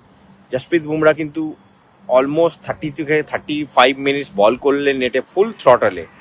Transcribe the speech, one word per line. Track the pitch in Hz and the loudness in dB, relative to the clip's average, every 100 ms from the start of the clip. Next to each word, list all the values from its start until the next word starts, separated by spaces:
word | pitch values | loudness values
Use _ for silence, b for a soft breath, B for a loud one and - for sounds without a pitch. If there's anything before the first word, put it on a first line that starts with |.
| _ _ _ _ - | _ _ _ _ -8
জসপ্রীত | 127 - 170 | -8 -2 -4
বুমরা | 151 156 156 | -2 2 2
কিন্তু | 151 156 156 156 - _ _ _ _ - | 2 -4 -8 -8 -10 _ _ _ _ 0
almost | 127 139 156 170 - | 2 2 0 0 -2
থার্টি | - - 151 | -10 -8 -8
থেকে | 143 143 151 | -8 -2 -2
থার্টি | 143 107 - 151 | -2 -10 -8 -8
ফাইভ | 143 135 127 135 | -2 2 2 2
মিনিটস | 139 143 131 98 | -2 -4 -6 2
বল | 104 123 | 2 2
করলেন | 139 143 143 135 | 0 0 0 0
নেটে | 123 127 | -2 -2
ফুল | - 185 226 | -4 -2 -2
থ্রটলে। | 202 135 120 110 90 80 B | 2 4 4 2 -2 -14 B